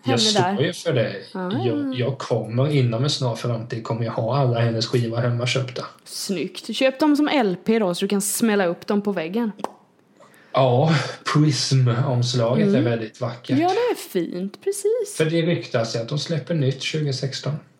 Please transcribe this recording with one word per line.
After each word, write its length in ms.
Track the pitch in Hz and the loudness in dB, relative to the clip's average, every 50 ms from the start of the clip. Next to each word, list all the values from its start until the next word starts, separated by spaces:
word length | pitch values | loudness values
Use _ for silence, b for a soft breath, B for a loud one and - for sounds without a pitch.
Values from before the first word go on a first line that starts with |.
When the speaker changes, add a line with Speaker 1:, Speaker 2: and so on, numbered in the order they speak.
| - | -2
Speaker 1:
jag 80 | 247 | 0
Speaker 2:
henne 80 | 240 240 | 2 2
Speaker 1:
står 240 | 220 214 208 202 180 | 2 2 2 2 0
Speaker 2:
där. 180 | 180 196 - 143 | 0 0 0 0
Speaker 1:
ju 100 | 175 175 | -2 -2
för 200 | - - 170 139 | -4 -4 0 0
det. 240 | 123 - - 101 - - - - | 0 0 0 -2 -8 -14 -10 -10
Speaker 2:
Ah. 160 | 190 185 180 202 269 - | -8 -6 -4 -4 -2 -2
Speaker 1:
Jag, 280 | 120 - 294 285 269 262 | -2 -2 -2 -4 -4 -4
jag 240 | 123 120 135 131 - | -2 -2 -2 -2 -4
kommer 520 | - - 127 110 104 104 110 123 135 151 | -4 -2 -2 -2 -2 -2 0 0 0 2
inom 340 | 147 139 123 113 110 113 135 | 4 2 2 2 2 0 0
en 60 | 147 | 0
snar 260 | - - 135 120 113 | 0 0 -2 -2 -2
framtid 480 | - - 120 117 110 113 - 127 117 110 | -2 -2 -2 -2 -2 -4 -6 -8 -8 -4
kommer 200 | - - 113 117 | -4 -4 -2 -2
jag 80 | 110 - | -4 -2
ha 260 | - 117 113 127 143 | -2 -2 0 2 2
alla 220 | 135 120 120 117 | 2 2 2 2
hennes 260 | 117 117 113 113 110 | 2 2 2 0 -2
skivor 300 | - - 123 117 113 113 | 0 0 0 0 0 -2
hemma 300 | 117 123 120 120 120 127 | 0 0 0 0 0 -2
köpta. 380 | 123 - 131 123 123 - - - - - - _ | -2 -2 -2 -2 -4 -6 -10 -10 -12 -14 -20 _
Speaker 2:
Snyggt. 680 | - - - - - 196 170 135 185 - - - - 214 | -14 -12 -10 -6 -4 -2 -2 -4 -4 -6 -10 -10 -8 -2
Köp 220 | - 269 262 262 262 | 2 2 2 2 2
dem 180 | 302 302 294 | 4 4 4
som 120 | 277 302 294 | 4 4 2
L 280 | - 285 233 196 175 - - | 2 2 2 2 0 0 0
P 140 | - 220 226 | 0 2 2
då, 160 | 214 180 175 | 2 2 0
så 100 | - 196 | 0 0
du 40 | 196 | 0
kan 120 | 208 196 | 0 0
smälla 460 | 196 - - - 240 220 208 202 190 | 0 -2 -2 0 2 2 4 4 2
upp 200 | 170 175 170 - | 2 0 -4 -2
dem 160 | - 214 208 202 | 0 0 0 0
på 100 | 208 196 | 0 -2
väggen. 400 | 180 160 165 185 233 240 214 - - - - - - _ _ _ _ _ _ _ B B B B B B B - | -2 -4 -4 -2 -2 -2 -2 -4 -6 -10 -10 -10 -18 _ _ _ _ _ _ _ B B B B B B B 2
Speaker 1:
Ja, 420 | 127 135 127 120 123 151 165 165 135 B B B B - - - | 2 4 4 4 4 4 4 4 2 B B B B -6 0 2
Prism-omslaget 1300 | 147 151 156 135 - - - 135 131 127 123 113 123 143 151 127 120 120 123 - 127 117 117 131 113 208 | 4 4 4 2 0 0 2 2 4 4 4 4 2 0 0 2 0 0 0 0 2 2 2 2 4 4
är 40 | 202 | 4
Speaker 2:
Mm. 140 | 196 - 110 | 4 4 4
Speaker 1:
väldigt 360 | 117 120 113 110 110 - - | 2 2 0 -2 -8 -8 -6
vackert. 380 | 127 120 117 - - - 277 277 | -6 -6 -6 -8 -4 0 2 2
Speaker 2:
Ja, 100 | 330 359 | 2 2
det 60 | 370 | 2
är 200 | 453 480 494 370 | 2 0 0 -2
fint, 680 | - - - - 185 170 - - 175 185 196 - - - | -4 -6 -4 -4 -2 -2 -2 -4 -6 -6 -8 -8 -6 -6
precis. 520 | 392 403 - - 415 453 508 415 - - | -4 -4 -2 0 0 0 0 -2 -6 -2
Speaker 1:
För 80 | - 156 | 0 0
det 180 | 156 165 165 160 | 2 2 2 2
ryktas 540 | 170 170 - - - - 120 113 - - | 2 0 0 -2 -2 -2 -2 -2 -2 -2
att 120 | 113 113 - | -6 -4 -4
de 100 | 147 147 | -4 -6
släpper 360 | - - 170 147 - - 175 | -4 -4 -4 -6 -4 -2 -2
nytt 280 | 160 135 131 135 - - | 0 0 0 0 -2 -6
tjugo 300 | - - 156 151 143 131 | -4 -4 -2 -2 -2 -4
sexton. 400 | - - 135 - - - 143 151 156 - _ _ | -4 -4 -6 -6 -6 -6 -6 -6 -6 -8 _ _